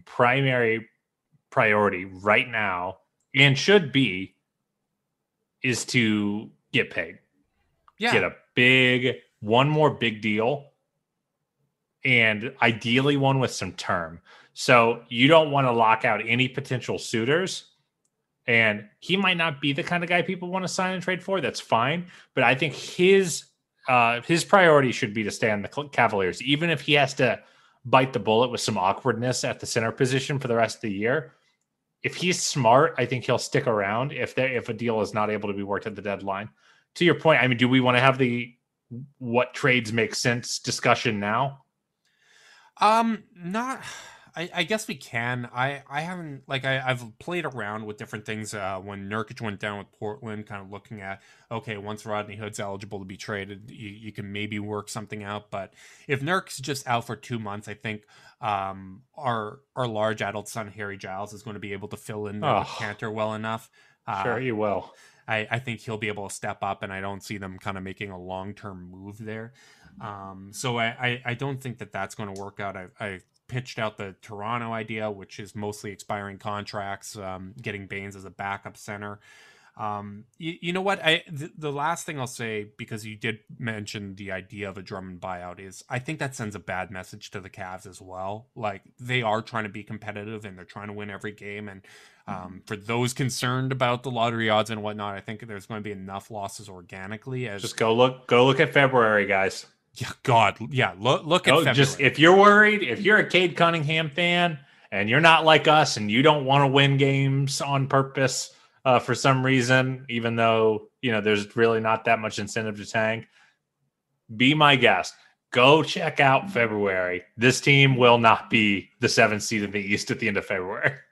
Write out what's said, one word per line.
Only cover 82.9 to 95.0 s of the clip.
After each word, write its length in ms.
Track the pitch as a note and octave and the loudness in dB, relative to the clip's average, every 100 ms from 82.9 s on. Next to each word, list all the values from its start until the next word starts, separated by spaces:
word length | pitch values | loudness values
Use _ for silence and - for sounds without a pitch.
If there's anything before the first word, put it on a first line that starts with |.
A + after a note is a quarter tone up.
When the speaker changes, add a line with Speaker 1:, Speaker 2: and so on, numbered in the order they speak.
| A2 A2 | -10 -12
Speaker 2:
you 100 | G#2+ | -8
did 240 | A#2+ A2 _ - | -6 -6 _ -10
mention 560 | A#2 G#2+ G#2 A2 G2 F#2+ | -8 -6 -8 -10 -12 -12
the 160 | G2 | -10
idea 360 | F#2+ F#2+ G#2 G2 | -10 -10 -10 -10
of 100 | F#2+ | -10
a 40 | |
Drummond 380 | F2+ G2 F#2+ F2+ | -12 -12 -12 -12
buyout, 400 | F#2 F2 F2+ F2+ | -10 -10 -12 -14
is 240 | F#2+ F#2 - | -18 -18 -10
I 100 | B2+ | -8
think 200 | C3 D#3 | -8 -8
that 140 | C#3 | -8
sends 200 | C3 G#2+ | -8 -10
a 60 | G2 | -10
bad 300 | F#2 F#2 F2+ | -8 -8 -6
message 400 | F#2 F#2 G#2 - | -10 -14 -18 -16
to 80 | G#2 | -14
the 100 | F#2 | -16
Cavs 360 | - F#2 F#2 G2 | -14 -14 -14 -16
as 140 | F2+ | -20
well. 480 | F#2 F#2 F#2+ A2 A#2+ | -16 -10 -8 -10 -14
Like, 280 | A#2 G#2+ F#2+ _ _ | -8 -8 -8 _ _
they 240 | B2 B2+ | -4 -2
are 200 | A2 A2 | 0 -2
trying 220 | A2+ A#2 | -2 -6
to 60 | G#2+ | -6
be 120 | G#2 | -10
competitive 640 | G2+ G#2+ G#2+ G#2 G#2 A2 | -12 -12 -10 -10 -10 -12
and 120 | G#2 F#2 | -12 -16
they're 80 | |
trying 240 | F2 G#2 G#2 | -18 -14 -12
to 60 | |
win 160 | G#2 G#2 | -12 -12
every 220 | G2 G#2 | -10 -12
game. 360 | G2 G2+ G#2 G#2 | -12 -14 -12 -12
And, 140 | F#2+ _ - - _ - | -16 _ -20 -20 _ -12
um, 360 | F#2+ F#2 F#2 - | -12 -12 -16 -12
for 100 | G#2 | -12
those 380 | G2+ A#2 B2 | -4 -2 -2
concerned 580 | B2+ C3 - B2+ B2+ C3 | -2 -4 -2 -2 -2 -2
about 300 | C3 B2 B2 | 0 0 0
the 80 | C3 | -4
lottery 400 | A#2+ A#2 A#2 A2 | -2 0 0 2
odds 180 | G#2+ A2 | 2 2
and 140 | G#2+ | -4
whatnot, 340 | G#2 G#2 | -6 -6